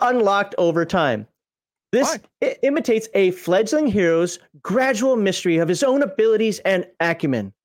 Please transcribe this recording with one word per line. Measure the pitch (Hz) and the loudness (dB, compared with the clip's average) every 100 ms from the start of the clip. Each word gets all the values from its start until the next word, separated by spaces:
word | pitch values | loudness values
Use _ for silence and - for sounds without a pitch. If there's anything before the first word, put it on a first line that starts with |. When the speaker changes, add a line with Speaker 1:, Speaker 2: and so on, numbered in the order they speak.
Speaker 1:
unlocked | 240 254 208 202 202 - | 0 2 2 0 -2 -2
over | 170 165 165 | 0 0 0
time. | 190 147 110 104 _ _ _ _ _ - | 0 0 -2 -8 _ _ _ _ _ -4
This | 233 277 | 0 0
Speaker 2:
Fine. | 277 _ - | -4 _ -4
Speaker 1:
i-, | - - | -4 0
imitates | 269 294 254 226 220 | -2 0 0 -2 0
a | 202 190 | 0 0
fledgling | 180 - 180 208 302 294 | 0 -2 0 2 0 0
hero's | 202 170 165 175 - _ 147 | 2 2 2 0 -4 _ -14
gradual | - 208 262 220 262 247 | -4 0 0 0 0 0
mystery | 196 180 185 165 | 0 -2 0 0
of | 165 | 0
his | 175 | 0
own | 269 269 | 0 0
abilities | 285 - 220 214 220 202 - | 0 0 2 2 0 -2 -2
and | 190 180 - | -2 -4 -4
acumen. | 170 165 156 123 98 - | -4 -2 -2 -2 -4 -12